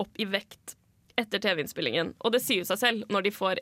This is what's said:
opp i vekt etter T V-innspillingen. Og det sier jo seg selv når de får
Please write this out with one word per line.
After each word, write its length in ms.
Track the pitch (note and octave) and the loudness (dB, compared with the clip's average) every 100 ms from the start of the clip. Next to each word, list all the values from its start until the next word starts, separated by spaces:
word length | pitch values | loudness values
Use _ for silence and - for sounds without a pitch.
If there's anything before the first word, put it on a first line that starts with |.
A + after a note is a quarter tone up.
opp 160 | G3 - | -8 -4
i 60 | G3+ | -2
vekt 460 | G3 - - - - _ _ _ - | -2 -4 -20 -18 -20 _ _ _ -4
etter 240 | A3 G3+ | -2 0
T 80 | G#3 E3 | 0 0
V-innspillingen. 540 | C#3+ - C3 A#2 C3 - | -2 -2 0 0 -2 -2
Og 80 | A3+ | 0
det 80 | B3 | 2
sier 160 | B3+ G3 | 2 0
jo 40 | F3 | 2
seg 100 | F#3 | 2
selv 300 | A#3+ A3 - | 2 0 0
når 140 | G3+ G3 | 0 0
de 40 | |
får 240 | - F#3+ F#3 | 0 0 0